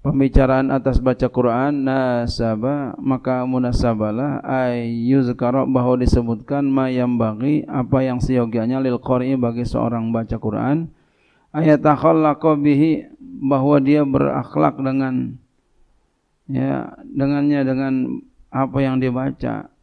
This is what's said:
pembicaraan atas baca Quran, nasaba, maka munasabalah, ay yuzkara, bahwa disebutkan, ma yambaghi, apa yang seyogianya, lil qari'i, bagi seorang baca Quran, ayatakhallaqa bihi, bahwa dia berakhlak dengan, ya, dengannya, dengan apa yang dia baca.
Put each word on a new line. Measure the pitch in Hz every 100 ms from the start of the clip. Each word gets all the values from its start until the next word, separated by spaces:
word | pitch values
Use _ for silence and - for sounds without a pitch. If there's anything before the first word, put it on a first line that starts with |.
pembicaraan | 143 143 135 143 131 131 135
atas | 135 135 120
baca | 127 123 127
Quran, | 127 123 117 139 143 135
nasaba, | 135 127 120 117 - 113 107 123 147 135 -
maka | 135 131 131 127 127
munasabalah, | 127 123 120 123 107 107 110 147 135
ay | 135 131 127 120 117 117 120
yuzkara, | 135 123 120 123 135 135
bahwa | 127 123 127
disebutkan, | 123 123 117 110 - 143 139
ma | 135 131
yambaghi, | 127 123 120 113 107 135 151 -
apa | 139 120 135
yang | 131 123
seyogianya, | 117 127 117 113 113 131
lil | 131 120
qari'i, | - 127 127 131
bagi | 120 117
seorang | 120 123 117 117 113
baca | 117 110 113
Quran, | 110 107 120 151 165 - _ _ _ _ _
ayatakhallaqa | 147 160 147 151 135 156 160 156 143 160 147
bihi, | 147 139 160 151 - -
bahwa | - - 135 139 139 147
dia | 135 151
berakhlak | 139 135 139 135 123 151 151 147
dengan, | 135 135 131 127 123 120 _ _ _ _ _ _ _ _ _ _ -
ya, | 131 135 135 - -
dengannya, | - - 139 143 143 143 131
dengan | 131 135 131 127 127 - _ _
apa | 131 135 135 135
yang | 131
dia | 131
baca. | 123 135 - 127 110 95 _